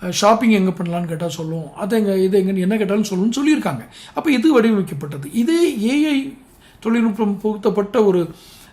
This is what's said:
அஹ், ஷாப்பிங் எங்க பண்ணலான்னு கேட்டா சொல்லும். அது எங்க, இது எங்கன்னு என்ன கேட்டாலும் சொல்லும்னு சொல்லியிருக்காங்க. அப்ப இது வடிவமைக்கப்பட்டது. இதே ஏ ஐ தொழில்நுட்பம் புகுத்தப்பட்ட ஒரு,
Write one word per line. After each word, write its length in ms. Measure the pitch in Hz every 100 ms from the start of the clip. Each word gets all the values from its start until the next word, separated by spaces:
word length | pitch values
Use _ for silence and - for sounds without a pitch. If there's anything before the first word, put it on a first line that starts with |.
அஹ், 100 | 180
ஷாப்பிங் 380 | 175 208 220 233
எங்க 200 | 214 185
பண்ணலான்னு 380 | 175 175 170 170
கேட்டா 200 | 165 170
சொல்லும். 460 | 160 160 165 160
அது 240 | - 196 226
எங்க, 200 | 208 190
இது 240 | 190 196
எங்கன்னு 180 | 185 196
என்ன 180 | 180 220
கேட்டாலும் 260 | 196 202
சொல்லும்னு 340 | 208 185 214 233
சொல்லியிருக்காங்க. 460 | 285 302 185 131 - - -
அப்ப 180 | - 320
இது 300 | 254 311 269
வடிவமைக்கப்பட்டது. 720 | 226 214 190 143 147 139 143
இதே 500 | 202 240 330 339 254
ஏ 280 | 214 285 302
ஐ 260 | 277 269 - _ _ - -
தொழில்நுட்பம் 600 | 226 233 226 202 208 202
புகுத்தப்பட்ட 640 | 214 214 214 202 202 - 208
ஒரு, 240 | 180 165 - - - -